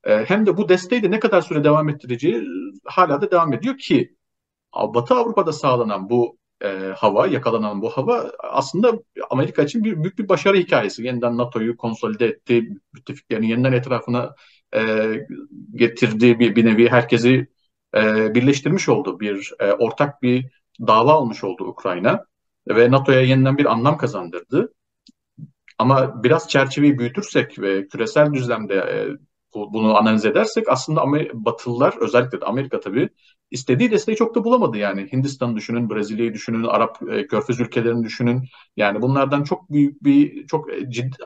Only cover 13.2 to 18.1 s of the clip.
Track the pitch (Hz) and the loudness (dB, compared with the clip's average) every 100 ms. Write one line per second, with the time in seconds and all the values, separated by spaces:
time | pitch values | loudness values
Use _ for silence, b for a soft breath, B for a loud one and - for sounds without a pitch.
13.2 | - 110 113 117 131 123 131 120 - 120 | -6 -2 -2 0 2 0 0 -4 -4 -4
14.2 | 117 - b b _ 110 110 110 110 110 | -6 -12 b b _ -2 0 0 -2 -4
15.2 | - - - - - 117 117 - 117 107 | -8 -16 -18 -20 -10 0 0 2 -2 4
16.2 | 120 117 117 110 113 110 117 123 120 117 | 4 6 4 4 4 6 4 4 2 2
17.2 | 120 131 - _ _ _ _ 107 110 | 4 2 0 _ _ _ _ 0 2